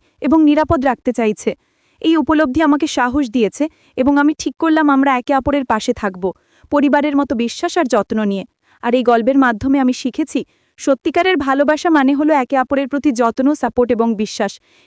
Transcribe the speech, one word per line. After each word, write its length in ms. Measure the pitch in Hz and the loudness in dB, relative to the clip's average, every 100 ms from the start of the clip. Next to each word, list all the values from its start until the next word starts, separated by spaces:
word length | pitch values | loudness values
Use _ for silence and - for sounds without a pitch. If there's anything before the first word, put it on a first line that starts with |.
| - _ | -6 _
এবং 180 | 285 320 | 0 4
নিরাপদ 360 | 302 294 302 330 | 4 4 2 0
রাখতে 280 | 269 240 - | 0 -2 -4
চাইছে। 380 | 233 220 208 - - _ _ _ _ | -2 -2 -2 -6 -6 _ _ _ _
এই 120 | 320 330 | 0 0
উপলব্ধি 440 | 294 311 302 262 | 2 2 2 0
আমাকে 240 | 311 294 330 | 2 2 0
সাহস 380 | - 247 254 262 | -2 -2 -2 -2
দিয়েছে 340 | 247 202 - 302 - _ - | 0 -2 -2 -6 -6 _ -2
এবং 220 | 262 285 | 0 2
আমি 140 | 285 311 | 2 0
ঠিক 160 | 302 - | -8 -4
করলাম 280 | 320 311 294 | 0 2 2
আমরা 200 | 269 277 254 | 2 2 0
একে 160 | 247 | 0
অপরের 300 | 269 277 285 | -2 0 -2
পাশে 280 | 262 220 - | -2 -2 -2
থাকব, 320 | 240 208 185 185 - _ _ _ | -4 -4 -6 -8 -8 _ _ _
পরিবারের 420 | 294 285 285 294 277 | 0 2 2 2 0
মতো 160 | 285 | -2
বিশ্বাস 380 | 233 233 - 349 - | -2 -4 -4 -4 -2
আর 60 | |
যত্ন 340 | 277 226 196 220 | 0 0 0 -2
নিয়ে। 200 | 208 196 - _ _ _ | -2 -4 -8 _ _ _
আর 100 | 233 | -2
এই 80 | 254 | 0
গল্পের 360 | 240 233 233 277 | 2 2 2 2
মাধ্যমে 400 | 262 220 269 269 | 2 0 0 0
আমি 120 | 254 | 0
শিখেছি, 480 | 247 254 - 302 277 185 _ _ _ | -2 -4 -4 -4 -4 -8 _ _ _
সত্যিকারের 580 | - 269 330 339 359 349 | -2 -2 0 0 0 0
ভালোবাসা 520 | 277 269 285 302 359 | 0 0 0 0 2
মানে 220 | 311 262 | 2 2
হলো 180 | 285 302 | 2 2
একে 220 | 294 254 269 | 2 0 -2
অপরের 300 | 254 277 277 | 0 -2 -2
প্রতি 220 | 285 302 | -2 -2
যত্ন, 340 | 233 233 226 269 | 0 0 0 0
সাপোর্ট 340 | 302 240 240 240 | 0 -2 -2 0
এবং 160 | 233 233 | 0 0
বিশ্বাস। 380 | 208 214 - 202 - _ _ | -2 -6 -4 -6 -6 _ _